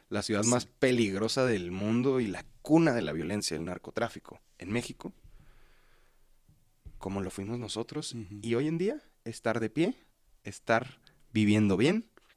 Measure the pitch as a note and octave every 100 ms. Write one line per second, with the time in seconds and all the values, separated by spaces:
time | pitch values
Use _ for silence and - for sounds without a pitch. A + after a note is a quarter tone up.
0 | _ G2+ - G#2 A2 B2 - _ C3 B2
1 | G#2+ F#2+ A2+ C3+ B2+ G#2 F2 F#2 G#2 A#2
2 | C3 C3 G#2+ F2 - - - D#3+ D#3+ A#2+
3 | D#2 D#2 D#2 G#2 - D2+ F2 F2+ - -
4 | A#2 - - - _ _ F#2 A#2 - -
5 | - - - - - - - _ _ _
6 | _ _ _ _ _ _ _ _ - -
7 | G2 G2 F#2+ - G2 A#2+ G#2+ G#2+ A#2 D3+
8 | - A#2+ F#2+ G#2 A2+ A#2 D3+ E3 F#3+ D4
9 | - _ A2+ - A#2 G#2+ A2 D3 F3+ -
10 | _ _ _ _ G#2 - - A2+ B2 -
11 | _ _ _ A2 G#2 G#2+ G#2 F#2 C3+ G#3+
12 | - _ _